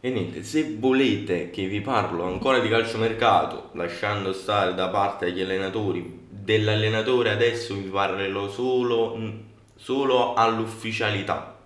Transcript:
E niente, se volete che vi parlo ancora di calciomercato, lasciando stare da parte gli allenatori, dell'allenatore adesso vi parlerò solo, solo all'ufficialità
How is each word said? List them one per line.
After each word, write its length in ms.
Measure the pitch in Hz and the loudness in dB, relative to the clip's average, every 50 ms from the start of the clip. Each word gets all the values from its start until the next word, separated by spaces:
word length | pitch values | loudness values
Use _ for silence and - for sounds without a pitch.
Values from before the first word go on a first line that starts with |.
E 100 | - 127 | -2 -2
niente, 340 | 127 110 87 85 - 78 95 | -2 -2 -4 -4 -6 -10 -10
se 320 | - - 156 151 127 104 110 | -2 -2 0 0 0 -4 0
volete 720 | 113 131 127 131 139 123 104 95 - - 90 85 76 - | 2 4 4 6 4 4 2 0 0 -2 -2 -2 -2 -4
che 160 | - - 98 | -6 -4 -4
vi 140 | 95 98 104 | -2 -2 -4
parlo 420 | - 135 131 110 101 87 87 85 87 | -2 0 0 0 0 0 -2 -2 -2
ancora 380 | 92 92 95 - 135 131 123 | -2 -4 -2 2 2 2 4
di 80 | 110 107 | 4 4
calciomercato, 1000 | 113 117 113 113 - 107 113 113 110 113 120 113 101 85 - - - - - - - | 2 2 2 0 -2 0 0 0 0 2 4 4 4 4 2 0 -4 -10 -12 -12 -8
lasciando 600 | - 85 87 87 - - 104 104 101 98 95 95 | -6 -6 -6 -6 -4 -2 -2 -2 -2 -2 -2 -4
stare 420 | 92 - - 104 104 95 92 90 | -4 -2 0 2 2 2 2 0
da 140 | 92 92 90 | 0 -2 0
parte 440 | 92 101 98 98 - - - 90 90 | 2 0 0 0 0 -2 -2 -2 -2
gli 80 | 92 | -2
allenatori, 880 | 95 92 95 95 95 95 95 110 107 98 87 90 87 - - - - - | -2 -2 -2 -2 -2 -2 -2 -2 -2 0 -2 -2 -4 -8 -14 -16 -18 -18
dell'allenatore 1000 | 98 101 101 101 110 107 104 107 107 107 107 107 110 110 110 127 127 123 120 110 | -16 -12 -2 2 2 2 4 4 2 2 2 2 2 0 2 2 2 2 4 2
adesso 440 | 104 104 117 120 113 117 - - 101 | 2 4 2 2 2 0 -6 -6 -6
vi 140 | 101 98 95 | -6 -6 -4
parlerò 600 | 95 98 98 95 92 98 98 98 98 101 101 101 | -2 0 0 0 0 -2 -2 -2 -2 -4 -4 -4
solo, 680 | 101 - 123 127 127 127 123 120 117 113 113 113 117 113 110 110 107 110 107 - - - - _ _ | -4 -4 -2 0 2 2 2 2 2 2 2 0 -2 -6 -6 -8 -8 -10 -14 -18 -20 -20 -20 _ _
solo 600 | - - - 127 135 139 131 127 127 117 117 - | -20 -6 -4 -2 0 2 4 4 4 4 4 4
all'ufficialità 1200 | 104 113 113 113 110 110 110 - - - 113 110 107 117 107 104 98 92 - 85 - - - - - - | 4 4 4 4 2 -2 -4 -6 -8 -8 -6 -2 0 0 0 0 -2 -2 -2 -2 -4 -4 -12 -18 -20 -20